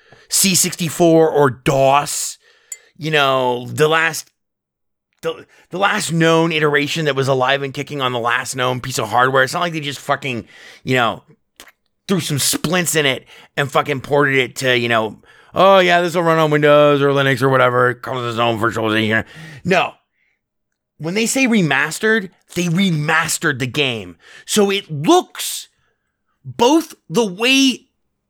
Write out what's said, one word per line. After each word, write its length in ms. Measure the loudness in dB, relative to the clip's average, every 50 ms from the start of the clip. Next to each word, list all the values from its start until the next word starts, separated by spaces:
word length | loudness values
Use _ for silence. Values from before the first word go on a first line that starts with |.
| _ _ -20 -20 _ -6
C 240 | -2 0 0 0 0
sixty-four 760 | 0 -2 -2 -4 -6 -8 -6 0 2 4 4 6 6 4 4
or 200 | 4 4 2 2
dos, 880 | 0 -2 -2 0 0 2 4 4 4 2 0 -2 -6 -8 -8 -10 -12 -16 _ _ _ _ _ -20 -20 -20 _ _ _
you 140 | -10 -6 -2
know, 560 | 0 2 2 2 2 2 0 0 -2 -4 -6
the 200 | -6 -2 0 2 2
last, 420 | 2 2 0 -2 -4 -6 -14 _ _ _ _ _ _ _ _ _ _ _ _ _ _ _ _ _ _ _
the, 260 | -10 -10 -10 -10 -14 _ _ _ _ -12
the 100 | -6 -4
last 340 | -2 -2 -2 -2 -4 -2
known 400 | 0 2 2 4 4 4 2 2
iteration 520 | 0 0 0 2 0 0 -2 -2 -4 -4 -2
that 120 | -2 0
was 120 | 0 0 0
alive 340 | 0 0 2 0 0 -2
and 120 | -2 -6 -8
kicking 260 | -10 -10 -8 -6 -6
on 120 | -4 -4
the 60 | -4 -2
last 380 | -2 -2 -2 -2 -4 -6 -6
known 240 | -4 -2 -2 -2 -4
piece 180 | -6 -8 -6 -6
of 100 | -4 -2
hardware. 340 | 0 2 2 2 4 2
It's 100 | 2 0
not 80 | 0 -4
like 140 | -4 -4 -6
they 60 | -6
just 200 | -8 -8 -10 -10
fucking, 480 | -6 -6 -6 -4 -4 -8 -8 -8 -10 _ -18 -20 -20 -20 -20 -12 -6
you 100 | -2 0
know, 280 | 0 0 0 -2 -6 _ _ _ _ _ _ _ -20 -20 -20 _ _ _ _ _ _ _ -4
threw 120 | -2 -2
some 180 | -2 -4 -4 -4
splints 560 | -2 -4 -4 -4 -4 -2 -2 -2 -2 0 0
in 100 | 0 0
it 220 | 0 -2 -4 -8 _ -20 -20 -20 _ -6
and 140 | -6 -4 -2
fucking 300 | 0 -2 0 -2 -4 -6
ported 360 | -4 -2 0 2 2 2 2
it 200 | 0 0 -2 -4
to, 220 | -4 -2 0 0 0
you 100 | 0 0
know, 320 | 0 0 0 -2 -6 -12 _ _ -20 _ -18 _
"Oh, 280 | 0 2 4 6 6 6
yeah, 200 | 4 4 2 2
this 140 | 2 0 -2
will 80 | 0
run 160 | 0 2 2 2
on 120 | 2 2
Windows 520 | 2 4 4 6 6 6 6 6 4 4
or 60 | 2 2
Linux 340 | 2 2 2 0 0 2
or 80 | 2 2
whatever. 400 | 2 4 2 2 2 2 2 0
It 100 | 0 -4
comes 200 | -8 -8 -8 -6
with 80 | -6 -6
its 80 | -4 -2
own 200 | 0 0 0 0
virtualization." 680 | -2 -2 -2 -2 -2 0 0 0 0 0 0 -2 -2 -6 -12 -20 -20 -20 -18 -10 -4
No. 300 | -2 0 0 -2 -2 -8 _ _ _ _ _ _ _ _ _ _ _ _ _ _ _ _ _ _ _ _
When 180 | -12 -10 -6 -4
they 120 | -4 -4
say 200 | -2 0 0 0
remastered, 840 | 2 2 2 2 2 2 0 -2 -4 -6 -4 -2 0 0 0 -2 -6 _ _ _ _ -6
they 120 | -4 -4
remastered 920 | -2 0 0 0 0 0 -2 -2 -2 -2 -2 -2 -2 -4 -4 -4 -4 -4 -4
the 80 | -6
game. 500 | -6 -2 -2 -2 -2 -2 -6 -8 -12 -16 _ _ -20 -20 -20 -10
So 240 | -4 0 0 2 2
it 180 | 0 -4 -6 -8
looks 800 | -10 -4 0 2 2 2 2 -2 -10 -12 -10 -10 -10 -12 -14 _ _ _ _ _ _ _ _ _ _ _ _ _ _ _ -20
both 500 | -10 -4 0 2 4 4 2 0 -2 -14 _ _ -4
the 160 | -2 -2 0
way 600 | -2 -2 -2 0 2 2 2 2 0 0 -2 _ _ _ _ _ _ _ _ _ _